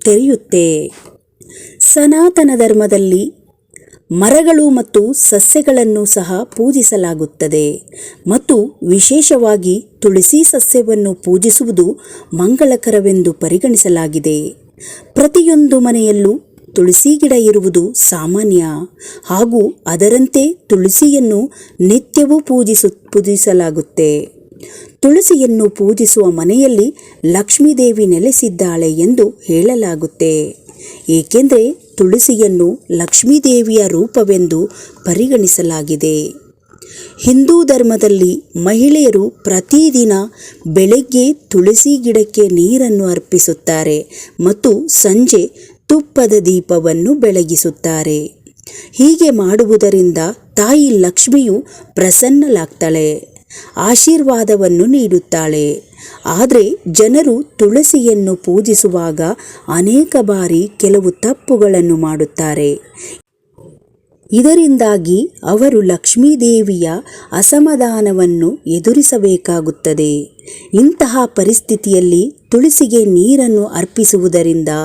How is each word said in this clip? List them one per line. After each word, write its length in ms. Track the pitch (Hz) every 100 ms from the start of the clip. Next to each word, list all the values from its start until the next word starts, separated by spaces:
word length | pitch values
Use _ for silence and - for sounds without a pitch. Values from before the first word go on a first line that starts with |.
| 220
ತೆರೆಯುತ್ತೆ. 840 | 208 269 233 - 180 170 156 147 - - _ _ _ - - - -
ಸನಾತನ 720 | - 302 294 311 349 349 294 247
ಧರ್ಮದಲ್ಲಿ 760 | 226 214 208 196 190 185 233 - _ _ _ - _ _ -
ಮರಗಳು 580 | 170 208 294 330 311 294
ಮತ್ತು 440 | 254 226 208 214
ಸಸ್ಯಗಳನ್ನು 920 | 277 - 208 - 311 294 262 226 214 208
ಸಹ 380 | 208 175 185
ಪೂಜಿಸಲಾಗುತ್ತದೆ 1400 | 240 - 240 269 226 196 175 156 151 - 156 151 147 147 - - - - 170
ಮತ್ತು 520 | 240 - 240 233 -
ವಿಶೇಷವಾಗಿ 1040 | 175 190 - 285 294 269 226 208 180 190 - -
ತುಳಸಿ 440 | 208 190 185 294
ಸಸ್ಯವನ್ನು 680 | 320 269 - 254 220 220 196
ಪೂಜಿಸುವುದು 880 | 180 180 185 220 214 233 185 175 285 - - -
ಮಂಗಳಕರವೆಂದು 1000 | 170 185 262 285 240 226 208 196 190 170
ಪರಿಗಣಿಸಲಾಗಿದೆ. 1200 | 160 165 185 262 226 190 170 160 151 151 151 156 - _ _ - - -
ಪ್ರತಿಯೊಂದು 680 | - 294 349 330 311 285 262
ಮನೆಯಲ್ಲೂ 640 | 240 233 220 208 202 254 - _ _ -
ತುಳಸಿ 400 | 180 180 285 302
ಗಿಡ 160 | 294
ಇರುವುದು 640 | 247 214 208 185 175 185
ಸಾಮಾನ್ಯ 720 | 254 - 175 160 196 214 180 160 151 180 _ - - -
ಹಾಗೂ 480 | 185 233 233 202 - -
ಅದರಂತೆ 680 | 165 202 247 262 269 285
ತುಳಸಿಯನ್ನು 960 | 359 - 190 185 - 294 277 233 208 269 - - -
ನಿತ್ಯವೂ 580 | 180 240 - - 285 302
ಪೂಜಿಸು-, 720 | 294 254 220 214 196 - -
ಪೂಜಿಸಲಾಗುತ್ತೆ. 1160 | 208 196 202 208 180 165 156 151 - 156 147 - _ - - - - - -
ತುಳಸಿಯನ್ನು 680 | 277 320 - 320 254 226 208
ಪೂಜಿಸುವ 600 | 208 202 214 220 220 185
ಮನೆಯಲ್ಲಿ 640 | 165 170 240 269 220 240 - - - 160
ಲಕ್ಷ್ಮೀದೇವಿ 800 | 185 208 - 302 262 247 220 202
ನೆಲೆಸಿದ್ದಾಳೆ 880 | 170 233 254 233 170 185 165 160
ಎಂದು 400 | 156 185 247 208 - -
ಹೇಳಲಾಗುತ್ತೆ. 1120 | 165 202 247 196 160 156 - 165 156 151 - _ - - - -
ಏಕೆಂದರೆ 600 | 165 151 233 269 247 233
ತುಳಸಿಯನ್ನು 1080 | 330 _ - 185 233 - 220 208 180 170 247 -
ಲಕ್ಷ್ಮೀದೇವಿಯ 960 | 175 170 - 247 294 269 240 226 220 190
ರೂಪವೆಂದು 840 | 170 226 262 202 190 175 160 202 - - - -
ಪರಿಗಣಿಸಲಾಗಿದೆ. 1300 | 170 254 254 190 - 175 156 147 151 156 156 151 - _ _ _ - - - - -
ಹಿಂದೂ 440 | - 262 277 339
ಧರ್ಮದಲ್ಲಿ 800 | 285 262 233 220 214 196 180 - - 170
ಮಹಿಳೆಯರು 760 | 180 220 277 302 269 202 214
ಪ್ರತಿದಿನ 840 | - 202 185 - 285 311 254 226 190 214 - - - 165
ಬೆಳಗ್ಗೆ 680 | 160 190 240 254 247 262
ತುಳಸಿ 640 | 294 - 190 185 220 285 285
ಗಿಡಕ್ಕೆ 500 | 240 220 214 214 202
ನೀರನ್ನು 580 | 175 180 254 247 208 185
ಅರ್ಪಿಸುತ್ತಾರೆ 1040 | 170 - 180 - 160 - 160 156 151 - - - -
ಮತ್ತು 460 | 175 202 262 208 311
ಸಂಜೆ 640 | - 202 208 247 220 175 - - _ -
ತುಪ್ಪದ 460 | 302 294 - 233 208 175
ದೀಪವನ್ನು 680 | 185 175 175 165 165 190
ಬೆಳಗಿಸುತ್ತಾರೆ. 1160 | 294 226 190 160 165 170 151 165 160 156 151 151 _ _ _ - - -
ಹೀಗೆ 380 | - 285 320 320
ಮಾಡುವುದರಿಂದ 880 | 233 185 208 220 214 202 196 180 165 165 233 _ -
ತಾಯಿ 340 | 208 294 285
ಲಕ್ಷ್ಮಿಯು 760 | 208 180 180 - 277 240 202 - - -
ಪ್ರಸನ್ನಳಾಗ್ತಾಳೆ, 1300 | - 185 - 247 277 294 208 160 - 165 160 156 151 - - _ - - -
ಆಶೀರ್ವಾದವನ್ನು 1080 | 196 240 - 320 269 233 214 208 185 175 220
ನೀಡುತ್ತಾಳೆ. 960 | 277 214 175 - 165 160 151 147 143 - _ - - -
ಆದ್ರೆ 460 | 170 254 240 202 392 -
ಜನರು 560 | 160 214 277 294 233 294 -
ತುಳಸಿಯನ್ನು 760 | 208 240 - 285 233 208 190 185
ಪೂಜಿಸುವಾಗ 880 | - 185 214 208 196 175 165 156 165 220 - - -
ಅನೇಕ 480 | 160 190 254 311 269
ಬಾರಿ 500 | 208 196 175 165 202 -
ಕೆಲವು 320 | 196 202 185
ತಪ್ಪುಗಳನ್ನು 840 | 175 214 269 - 240 208 185 170 160
ಮಾಡುತ್ತಾರೆ. 840 | 160 151 151 - 156 143 147 143 - - - - _ _ _ _ - - _ _ _ _ -
ಇದರಿಂದಾಗಿ 960 | 214 294 339 311 262 220 202 165 185 330 -
ಅವರು 380 | - 208 269 233
ಲಕ್ಷ್ಮೀದೇವಿಯ 1080 | 185 175 - 233 277 294 240 226 202 185 165 175 - - -
ಅಸಮಾಧಾನವನ್ನು 1300 | 165 - 294 311 277 240 220 208 185 180 170 165 285 151
ಎದುರಿಸಬೇಕಾಗುತ್ತದೆ. 1600 | 170 190 285 277 240 196 180 - 170 160 156 170 151 151 147 143 _ - - -
ಇಂತಹ 440 | 190 277 349 269 254 240
ಪರಿಸ್ಥಿತಿಯಲ್ಲಿ 1120 | 214 196 220 - 214 202 185 180 175 240 - -
ತುಳಸಿಗೆ 540 | 240 302 - 254 233 208
ನೀರನ್ನು 600 | 180 202 269 247 214 208
ಅರ್ಪಿಸುವುದರಿಂದ 1040 | 165 185 - 214 196 180 170 165 165 156 156